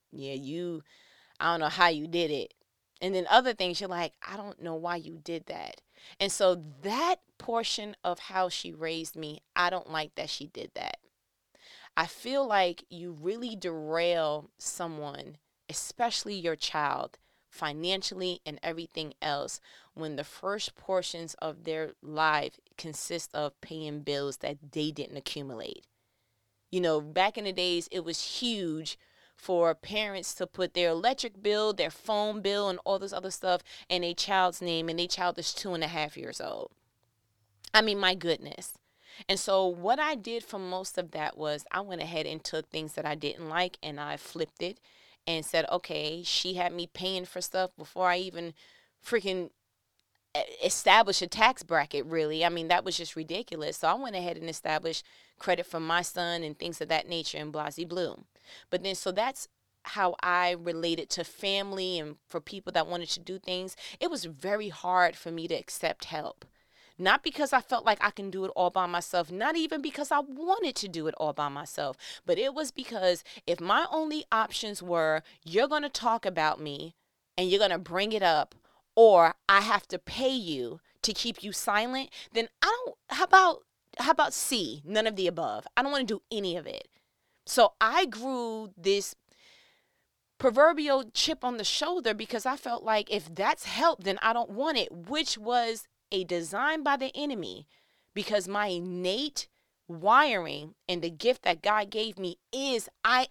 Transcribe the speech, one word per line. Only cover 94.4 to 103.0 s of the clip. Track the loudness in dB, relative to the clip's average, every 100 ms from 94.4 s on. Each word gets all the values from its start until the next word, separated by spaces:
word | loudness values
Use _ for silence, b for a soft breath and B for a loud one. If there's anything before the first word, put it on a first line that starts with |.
| -2
want | -2 0 0
it, | -2
which | -4 -4 -2 -2 -4
was | 0 2 2 -2 -10 _ _
a | -4
design | -2 -2 -2 0 0 0
by | 0 0
the | 0 -4
enemy, | -4 -4 -6 -10 -16 b b b b
because | -6 0 0 0
my | -2 0
innate | -2 -4 -2 0 0 -2 -6 -10 _ _ _ -14
wiring | -2 4 6 6 2 -2 -8 -10 -12 -6
and | -2
the | -4
gift | 0 0 2
that | 0 0
God | 2 2 0
gave | -4 -4 -4
me | -8 -8 _
is | -4 -2 -2 -4 -2